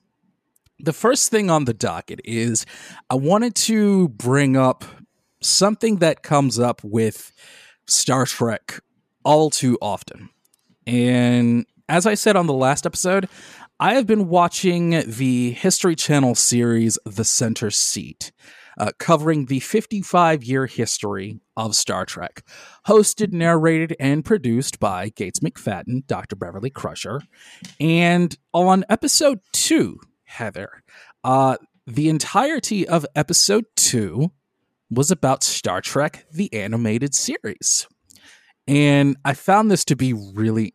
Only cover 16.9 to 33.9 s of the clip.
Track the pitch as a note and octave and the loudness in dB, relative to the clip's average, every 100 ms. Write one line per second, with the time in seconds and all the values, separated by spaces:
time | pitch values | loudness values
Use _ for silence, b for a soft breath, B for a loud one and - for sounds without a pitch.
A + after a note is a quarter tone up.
16.9 | - - G2 A2 - A#2 A2+ G#2+ - - | 0 -6 -4 -2 0 -2 -2 -4 -2 -2
17.9 | G#2 - - - - B B B - - | -4 -10 -14 -18 -18 B B B -6 -6
18.9 | - - D#3+ D#3 D#3 B2+ C3+ - A3 - | -6 0 2 2 -2 -2 -4 -2 -4 -2
19.9 | G3+ - F3+ E3 D#3+ A#2+ C3 C3 - A2+ | -8 -2 2 2 2 -2 -4 -4 -4 -6
20.9 | - G#2 G2 G2 A2 _ - A2 G2+ - | -4 -6 -8 -10 -14 _ -8 -4 -4 -2
21.9 | F#2 F#2+ - E2+ - _ B B B - | -4 -6 -10 -12 -14 _ B B B 2
22.9 | A3 G#3 - G#3+ F3 E3 E3+ D#3+ D#3+ E3 | 4 4 0 -4 0 2 4 4 2 -2
23.9 | E3 C3+ D3 D#3 G#3+ B2 A#2 C#3 - G#2 | -2 0 0 0 0 0 -2 -2 -4 -4
24.9 | F#2 G2+ - F#2+ - - - - F#2+ - | -4 -8 -8 -8 -4 -6 -6 -8 -8 -6
25.9 | B2+ - F2+ - G2 F2 F#2+ B2+ - F2+ | -8 -6 -8 -8 -12 -12 -10 -12 -10 -12
26.9 | D#2 F#2 B2+ - B B B B - D#3 | -10 -10 -12 -12 B B B B -4 0
27.9 | E3 F3 F3 F3 - _ E3+ F3+ F#3+ - | 2 2 2 0 -4 _ 0 2 2 2
28.9 | A3 C#4+ - D4 A#3+ - - - D#4+ A2 | -2 0 0 2 0 -6 -6 0 2 0
29.9 | - - _ _ - A2 F#2+ G2 - _ | -4 -20 _ _ -10 -10 -10 -14 -16 _
30.9 | B B _ B2+ C3 C3 B2+ - _ - | B B _ 0 2 2 0 -8 _ -8
31.9 | A#2+ D#3 D#3+ - G3 C#4 D#4 - G#3 - | -2 0 0 0 0 0 -2 -4 -4 0
32.9 | E3 D3 - D3 E3 - G#3 A#3 - - | -2 0 -4 0 2 4 2 0 -2 0